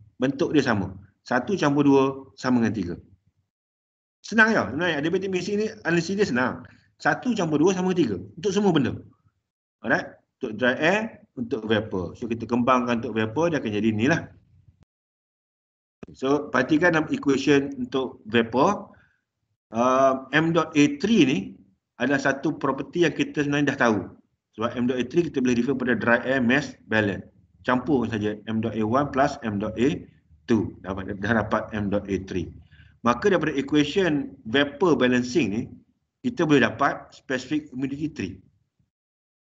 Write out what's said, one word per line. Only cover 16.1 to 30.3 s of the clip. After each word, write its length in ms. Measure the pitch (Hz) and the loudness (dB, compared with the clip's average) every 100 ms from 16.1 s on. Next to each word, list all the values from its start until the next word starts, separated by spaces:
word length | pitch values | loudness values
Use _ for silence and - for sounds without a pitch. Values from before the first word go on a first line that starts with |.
So 380 | - 131 143 143 | -6 0 0 0
perhatikan 480 | 127 127 151 180 160 | 0 2 4 4 2
dalam 100 | 156 | 0
equation 560 | 143 143 135 151 143 139 - | -2 0 0 4 4 4 -6
untuk 440 | 120 135 123 - - | -4 -4 -4 -8 -2
vapor. 640 | 117 113 123 165 202 - - _ _ _ _ _ _ _ | 0 2 2 2 2 -6 -20 _ _ _ _ _ _ _
Uh, 540 | 113 127 127 135 127 - | 0 2 6 4 2 0
M 180 | 151 165 | 2 2
dot 220 | 165 160 | 2 0
A 100 | 151 147 143 | 2 2 2
three 240 | 208 226 | 0 4
ni 160 | 131 165 196 - - _ _ - | 4 2 -4 -14 -20 _ _ -6
adalah 160 | 127 139 | -2 0
satu 400 | 143 139 165 143 | 0 -2 -4 -2
property 480 | 139 135 139 175 165 | -2 -4 -4 0 0
yang 80 | |
kita 320 | 139 143 - 143 | 2 -4 -2 -2
sebenarnya 320 | 143 143 - | 0 0 2
dah 20 | 120 | 2
tahu. 100 | 104 92 - _ _ _ - | 2 -2 -14 _ _ _ -6
Sebab 120 | 117 | -6
M 120 | 120 123 | -2 -2
dot 80 | 127 | -2
A 80 | 123 | -2
three 240 | 170 160 | 0 0
kita 80 | 139 | 0
boleh 180 | 127 120 | 0 0
refer 160 | 123 127 | 0 -2
pada 160 | 123 | 0
dry 260 | 113 113 120 120 | 0 4 2 2
air 160 | 135 | 0
mass 320 | 117 131 143 - - | 2 2 0 -10 -4
balance. 340 | 110 104 87 - _ _ _ | 0 0 -2 -10 _ _ _
Campur 480 | - 127 123 139 113 | -2 -2 2 0 0
saja 240 | 110 104 104 - | -2 -4 -6 -6
M 80 | 110 | -4
dot 160 | 113 | -2
A 80 | 110 | -2
one 320 | 107 127 147 | 0 0 0
plus 240 | 123 143 - 113 | 0 0 0 -6
M 160 | 101 | -4
dot 160 | 104 - | -4 0
A 100 | 131 170 - _ _ | 0 0 -10 _ _